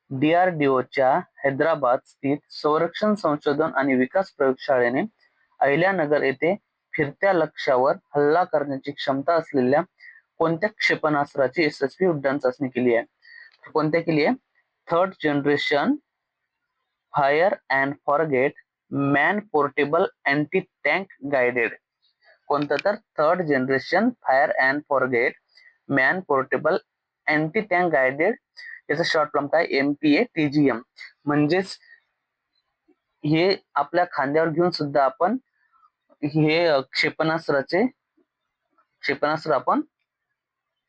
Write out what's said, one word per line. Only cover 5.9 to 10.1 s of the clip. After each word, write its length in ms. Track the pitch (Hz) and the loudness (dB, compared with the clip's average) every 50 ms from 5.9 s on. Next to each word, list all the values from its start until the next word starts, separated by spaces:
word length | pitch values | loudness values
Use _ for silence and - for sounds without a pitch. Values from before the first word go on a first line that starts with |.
| 196 180 156 147 151 143 - | 0 0 0 0 0 0 0
येथे 320 | 135 131 131 - 160 196 208 _ _ _ _ _ _ - | -2 -2 0 -2 -2 -2 -2 _ _ _ _ _ _ -6
फिरत्या 360 | - 151 139 143 _ - 196 190 | -4 -4 -4 -4 _ 0 0 2
लक्ष्यावर 640 | 170 160 151 - - - - 135 127 127 139 170 190 _ _ - | 2 0 -2 -4 -8 -2 0 2 2 2 2 0 -2 _ _ -2
हल्ला 280 | 147 147 147 156 175 180 | 0 2 2 2 2 0
करण्याची 480 | 175 - 151 143 147 135 135 - 143 143 | 0 0 -2 -2 -2 -6 -8 -8 -12 -12
क्षमता 420 | - - - 135 135 139 - 170 | -8 -4 -4 -4 -2 0 0 0
असलेल्या 480 | 165 160 - - 139 123 123 135 151 180 - _ _ - - | 0 -2 -2 -2 0 0 2 2 0 0 -2 _ _ -20 -20